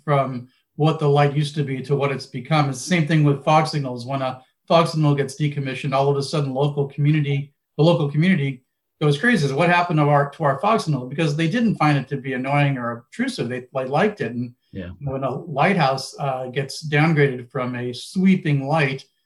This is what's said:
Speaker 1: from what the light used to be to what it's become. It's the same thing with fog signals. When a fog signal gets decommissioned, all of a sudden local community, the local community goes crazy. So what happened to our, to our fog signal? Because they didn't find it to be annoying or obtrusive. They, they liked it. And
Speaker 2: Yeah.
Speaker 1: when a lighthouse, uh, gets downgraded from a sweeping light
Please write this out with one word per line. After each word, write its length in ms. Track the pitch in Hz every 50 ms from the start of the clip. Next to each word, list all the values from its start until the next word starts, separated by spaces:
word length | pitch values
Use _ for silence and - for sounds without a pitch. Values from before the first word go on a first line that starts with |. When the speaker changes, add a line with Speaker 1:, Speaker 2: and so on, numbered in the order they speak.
| -
Speaker 1:
from 440 | 156 147 135 135 127 127 120 120 - _ _ _ _ _
what 220 | - 147 160 147 -
the 100 | 160 143
light 280 | 143 143 147 143 139
used 180 | 151 147 - -
to 80 | 156 143
be 180 | 135 131 127 123
to 120 | - 143
what 160 | 139 139 139
it's 160 | 139 123 -
become. 440 | - - 127 120 - 160 151 143 139
It's 80 | 131 117 -
the 60 | -
same 180 | 180 170 156
thing 160 | 143 165 156 147
with 220 | 147 139 139 -
fog 220 | 160 156 160 160
signals. 400 | - - 147 135 127 123 120 117
When 160 | 127 135 135 135
a 200 | 127 123 - - _ _ _ _
fog 220 | - 180 165 170 -
signal 260 | - 156 151 147 143
gets 240 | 143 139 135 - -
decommissioned, 540 | 151 143 143 147 139 135 127 123 - 143 131
all 160 | 135 143 143
of 80 | 143
a 60 | 139 139
sudden 320 | - - 151 143 135 127
local 340 | 135 143 143 143 147 143 143
community, 640 | - - 143 147 156 156 143 143 139 139 143 - _ _ _ _ _
the 80 | - 151
local 260 | 170 175 170 156 139
community 540 | 147 147 160 190 185 147 139 135 135 - _ _ _ _ _ _ _ _
goes 180 | 160 147 143 -
crazy. 280 | - 240 240 180 147
So 100 | 135 131
what 120 | 143 175 170
happened 300 | 175 175 175 - 170 151
to 60 | 147
our, 260 | 147 147 143 143 143
to 140 | - - 160
our 140 | 139 135 -
fog 200 | - 208 226 208
signal? 260 | - 156 147 123 127
Because 300 | 127 143 156 165 151 147
they 120 | 156 165 165
didn't 260 | 175 247 233 214 160
find 220 | - 156 151 147 139
it 100 | - -
to 80 | 147
be 160 | 135 123 135 127
annoying 460 | 123 127 135 143 143 143 139 135 127
or 120 | 120 117 117
obtrusive. 560 | 120 - _ - - 247 277 - - 127 117
They, 160 | 123 127 123 - -
they 100 | 135 131
liked 380 | 127 139 156 202 214 202 - 123
it. 100 | 113 123
And 220 | 120 123 120 - _ _ _ -
Speaker 2:
Yeah. 180 | 95 87 90 90 -
Speaker 1:
when 220 | 143 139 131 131 135
a 60 | 127
lighthouse, 840 | 139 - - 175 135 135 156 190 190 170 147 135 135 123 - - - -
uh, 280 | 151 139 131 127 131
gets 420 | 123 120 143 139 - - - 160 147
downgraded 600 | 147 147 156 170 160 147 143 131 127 123 123 -
from 240 | - 131 123 123 123
a 160 | 123 123 123 120
sweeping 760 | - - - - 190 185 190 190 - - 156 143 135 135
light 380 | 135 151 160 147 131 135 135 - _ _ _ _